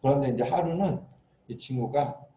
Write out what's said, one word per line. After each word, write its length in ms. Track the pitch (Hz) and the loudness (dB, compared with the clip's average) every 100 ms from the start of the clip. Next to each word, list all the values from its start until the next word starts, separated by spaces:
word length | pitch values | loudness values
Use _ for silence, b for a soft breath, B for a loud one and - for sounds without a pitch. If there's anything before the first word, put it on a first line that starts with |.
그런데 280 | 135 143 135 | 4 4 2
이제 140 | 113 | 0
하루는 560 | - - 170 170 196 - - - _ _ - | 0 2 0 0 0 -2 -8 -20 _ _ -14
이 80 | 120 | -10
친구가 640 | - 127 113 135 139 - - | -6 -4 0 0 0 -4 -18